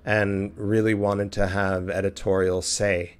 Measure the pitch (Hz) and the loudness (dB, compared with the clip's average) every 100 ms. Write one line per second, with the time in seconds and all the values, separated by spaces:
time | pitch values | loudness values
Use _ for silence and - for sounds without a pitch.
0 | - 107 101 98 101 - 104 110 110 104 | -2 0 2 0 -4 -4 0 2 2 2
1 | 101 101 98 - 95 98 95 95 92 92 | 2 0 -2 0 0 0 0 0 -2 -2
2 | 98 - 107 95 92 92 - - 101 90 | -2 -2 0 2 2 0 -2 -2 0 0
3 | 87 | -4